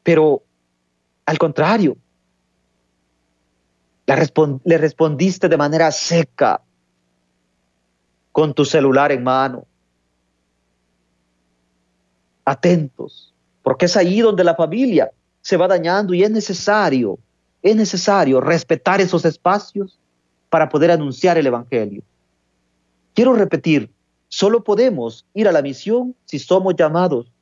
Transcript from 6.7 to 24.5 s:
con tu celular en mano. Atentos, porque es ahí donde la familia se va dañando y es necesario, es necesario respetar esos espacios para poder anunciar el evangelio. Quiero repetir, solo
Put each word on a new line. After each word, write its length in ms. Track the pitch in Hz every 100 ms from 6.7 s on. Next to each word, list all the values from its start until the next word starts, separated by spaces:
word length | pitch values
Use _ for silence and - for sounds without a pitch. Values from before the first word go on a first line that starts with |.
| _ _ _ _ _ _ _ _ _ _ _ _ _ _ _ _
con 220 | - 151
tu 100 | 143
celular 480 | 143 160 135 135 143
en 100 | 131
mano. 440 | 127 131 135 123 - _ _ _ _ _ _ _ _ _ _ _ _ _ _ _ _ _ _ _ _ _ _ _ _ _ _ _ -
Atentos, 880 | 139 175 175 143 - - - _ _ _ _
porque 240 | 135 127 175
es 120 | 208
ahí 240 | 180 202
donde 220 | 226 190
la 120 | 180 165
familia 560 | 160 208 262 165 - _ _ _
se 160 | - 180
va 100 | 185
dañando 460 | 180 165 190 202
y 100 | 180
es 80 | 208
necesario, 880 | 220 196 180 - 214 185 131 110 - _ _ _ _
es 140 | 190 220
necesario 640 | 208 185 208 196 147 131
respetar 640 | 127 165 - 160 - 196
esos 240 | 180 170 165
espacios 720 | - 175 202 - 208 196 _ _ _ _ _ _
para 200 | 165 151
poder 220 | 147 170
anunciar 460 | 170 143 123 180 170
el 100 | 139
evangelio. 540 | 120 117 123 104 101 _ _ _ _ _ _ _ _ _ _ _
Quiero 200 | - 247
repetir, 580 | 233 185 151 165 147 107 _ _ _ _
solo 340 | - 196